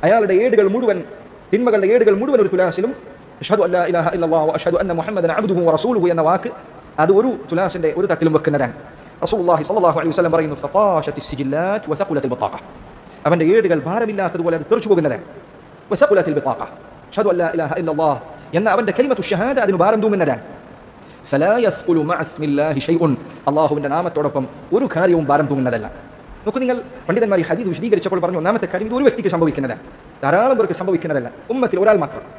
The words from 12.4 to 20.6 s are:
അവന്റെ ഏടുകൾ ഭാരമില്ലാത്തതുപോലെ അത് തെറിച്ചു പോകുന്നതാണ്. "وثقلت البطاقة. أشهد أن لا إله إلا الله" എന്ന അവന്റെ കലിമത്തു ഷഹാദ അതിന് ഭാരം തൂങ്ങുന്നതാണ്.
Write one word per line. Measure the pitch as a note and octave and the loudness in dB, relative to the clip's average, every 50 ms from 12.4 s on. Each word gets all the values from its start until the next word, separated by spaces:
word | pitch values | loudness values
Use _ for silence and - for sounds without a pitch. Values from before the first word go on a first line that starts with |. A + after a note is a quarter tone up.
| - G2+ - - - - - - - - - - - - - - - | -4 -4 -4 -8 -14 -16 -20 -20 -20 -20 -20 -20 -20 -20 -20 -6 -2
അവന്റെ | D3+ E3 F3 D#3+ | 0 0 2 2
ഏടുകൾ | D#3+ F#3+ A3+ A3 F#3 E3+ D#3+ | 4 4 4 4 2 0 0
ഭാരമില്ലാത്തതുപോലെ | C3+ D#3 F3+ A3+ A#3+ G#3+ G#3+ G3 F#3+ E3+ E3+ E3+ E3+ E3+ E3 D#3+ | -2 -4 -4 -2 -2 -2 -2 -4 -4 -4 -4 -2 -2 -2 -2 -2
അത് | D3+ | 0
തെറിച്ചു | - A3 A#3+ A3+ A3 | -2 -2 -2 2 2
പോകുന്നതാണ്. | G3+ E3+ D#3 D3 B2 G#2 - - - - - - - - - - - - - - G#3+ | 0 2 2 0 -2 -4 -8 -12 -18 -20 -20 -20 -20 -20 -20 -20 -20 -20 -8 -6 0
"وثقلت | G3+ C#4 D4+ - F#3+ - E3+ | 0 2 4 4 2 2 2
البطاقة. | D3+ C#3+ - C3+ A#2 - - - - - - - - - - - | 0 -2 -2 -2 -4 -4 -6 -12 -12 -18 -20 -20 -20 -20 -20 -10
أشهد | - F#3+ A3 G3+ | -4 -2 0 0
أن | F3 F3 | 2 2
لا | E3+ D#3+ D#3 | 0 0 0
إله | E3 D#3+ D3 D#3+ | -2 -2 -2 -2
إلا | - F3+ E3 | -2 -2 -2
الله" | D#3 D3 D#3+ D#3 C#3+ A#2+ - - - - - - - E3 | 0 0 2 0 0 0 -6 -14 -18 -18 -16 -4 -2 0
എന്ന | G#3 A3 | 2 2
അവന്റെ | F#3 G#3 A3+ G#3+ - - | 2 2 0 0 0 0
കലിമത്തു | C4 C#4+ B3+ G#3+ | 0 0 0 -2
ഷഹാദ | F#3+ - G#3 E3+ G3+ B3+ C#4 B3+ | -2 -2 -2 -2 0 0 0 0
അതിന് | A#3 F#3+ G3 F3 | 0 0 2 2
ഭാരം | E3+ G3+ A3 A3 | 4 4 4 2
തൂങ്ങുന്നതാണ്. | G#3+ A3 G3+ F#3+ E3+ D3 B2+ A2 - - - - | 2 0 2 2 2 0 0 -2 -6 -14 -18 -18